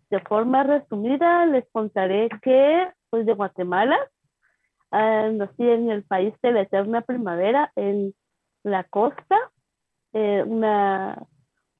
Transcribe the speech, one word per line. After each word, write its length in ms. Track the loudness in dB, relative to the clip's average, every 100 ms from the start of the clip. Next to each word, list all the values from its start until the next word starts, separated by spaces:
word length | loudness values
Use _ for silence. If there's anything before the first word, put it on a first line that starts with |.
| _
de 100 | -6
forma 420 | -2 -2 0 2
resumida, 840 | 2 0 -2 -6 -2 0 2 4 2
les 220 | 2 -2
contaré 560 | -4 -4 -2 0 0 -2 -2
que 480 | 2 4 6 4 0 -8 _
soy 140 | -2
de 80 | 0
Guatemala. 640 | -2 -4 -6 -4 0 2 0 -2 _ _ _ _ _ _ _ _
Ah, 360 | -2 0 0 0
nací 360 | -2 -6 -2 0
en 220 | 2 0
el 140 | -4
país 280 | -4 -2 -2 -2
de 100 | 0
la 80 | 0
eterna 400 | 0 -2 -2 -4
primavera, 720 | -4 -6 -4 -2 0 0 0
en 400 | -4 -4 -2 -4 -8 _ _ _ _
la 220 | -6 -4
costa, 520 | -4 -2 -2 -4 0 0 0 _ _ _ _ _ _
eh, 320 | -2 0 0 0
una, 760 | 0 0 2 0 -2 -6 -10 -16 _ _ _ _ _